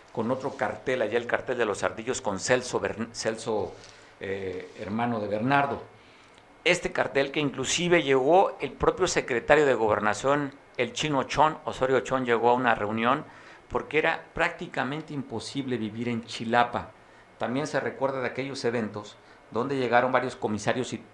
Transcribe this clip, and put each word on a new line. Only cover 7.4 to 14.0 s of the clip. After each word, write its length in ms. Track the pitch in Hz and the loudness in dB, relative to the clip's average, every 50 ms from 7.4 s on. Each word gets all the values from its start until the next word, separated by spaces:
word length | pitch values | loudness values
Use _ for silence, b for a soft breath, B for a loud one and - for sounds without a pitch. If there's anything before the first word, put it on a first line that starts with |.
| 151 139 110 127 131 120 - - 175 175 175 170 147 | -2 0 -2 -2 -2 -2 0 0 2 4 4 4 4
llegó 540 | 139 135 135 127 139 165 185 202 - - - | 4 4 4 6 6 6 6 6 4 0 -4
el 120 | - 135 - | -8 -8 -4
propio 340 | - - 151 156 - 185 | 0 0 0 2 2 0
secretario 600 | 180 - 170 127 - 131 117 113 - 143 151 151 | 0 0 0 0 0 -2 -2 4 6 6 6 8
de 80 | 139 127 | 6 4
Gobernación, 800 | 110 113 107 104 101 104 107 104 - - 135 143 147 147 135 - - - - - - | 4 4 4 2 4 2 2 0 2 2 2 2 2 0 -2 -6 -12 -20 -12 -4 -4
el 160 | 123 117 120 | -4 -2 -2
Chino 260 | - - 156 147 135 | -2 -2 0 0 0
Ochón, 380 | 120 - - 143 147 156 156 - - | 0 0 2 4 4 4 2 -2 -6
Osorio 340 | - 104 - 131 131 135 123 | -8 -2 0 2 2 2 2
Ochón, 280 | - - 135 131 127 | 2 0 -2 -2 2
llegó 240 | 120 120 110 113 120 | 2 2 4 6 4
a 40 | 120 | 4
una 200 | 123 127 120 117 | 4 4 2 2
reunión 500 | - 104 104 110 110 113 120 135 151 156 B B B B B B B B - | 2 0 0 0 2 2 2 2 2 -2 B B B B B B B B -6
porque 300 | - 120 110 - - | -4 -4 -4 0 0
era 260 | 151 | 2